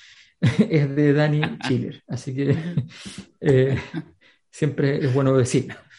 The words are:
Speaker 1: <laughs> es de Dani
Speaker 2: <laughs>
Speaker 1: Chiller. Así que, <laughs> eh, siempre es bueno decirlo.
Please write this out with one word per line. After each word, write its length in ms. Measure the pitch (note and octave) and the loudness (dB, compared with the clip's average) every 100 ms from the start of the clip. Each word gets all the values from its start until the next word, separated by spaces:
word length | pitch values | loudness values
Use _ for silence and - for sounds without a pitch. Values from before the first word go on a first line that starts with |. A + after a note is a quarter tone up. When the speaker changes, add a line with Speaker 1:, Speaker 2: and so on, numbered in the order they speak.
| - - _ _ | -20 -20 _ _
Speaker 1:
<laughs> 280 | - - A3 | 0 2 2
es 260 | D#3 C#3+ C#3+ | 2 2 2
de 180 | D3 | 4
Dani 280 | C#3+ D3+ D3 | 4 2 0
Speaker 2:
<laughs> 260 | D3 A#2 B2+ | -2 -2 -2
Speaker 1:
Chiller. 360 | B2 - - - | -2 -4 -10 -12
Así 260 | B2 - | -10 -8
que, 220 | B2+ C#3 D#3+ E3+ E3+ - - | -4 0 0 -2 -6 -6 -10
<laughs> 420 | - - - _ | -18 -18 -20 _
eh, 380 | D#3 C3 C3 B2+ - E3 - _ _ _ _ | 2 4 2 0 -6 -12 -12 _ _ _ _
siempre 560 | - D3+ B2+ C#3 C#3+ C#3 | -4 -4 0 -2 0 0
es 80 | |
bueno 240 | C3+ C3+ C3 | 0 2 2
decirlo. 380 | A#2 B2+ - - _ | 2 0 -2 -10 _